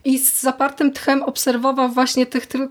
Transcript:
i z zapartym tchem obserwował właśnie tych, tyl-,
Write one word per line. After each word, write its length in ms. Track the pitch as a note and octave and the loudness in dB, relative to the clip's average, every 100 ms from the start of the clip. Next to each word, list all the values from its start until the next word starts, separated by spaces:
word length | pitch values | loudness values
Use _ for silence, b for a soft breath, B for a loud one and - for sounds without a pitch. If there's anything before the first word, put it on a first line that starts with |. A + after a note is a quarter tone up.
| C4+ | 0
i 120 | C4 | 2
z 220 | C4 - | 2 0
zapartym 500 | C4 B3+ C#4 - C#4+ | -2 0 -2 2 0
tchem 300 | - - C#4 | 0 0 0
obserwował 680 | C4+ - C4+ A#3+ C4+ C4 B3+ | -2 -2 -2 0 0 0 0
właśnie 360 | B3 B3 C4 B3 | 2 0 2 0
tych, 220 | B3 - | -2 -4
tyl-, 200 | C4 C4+ | -4 -6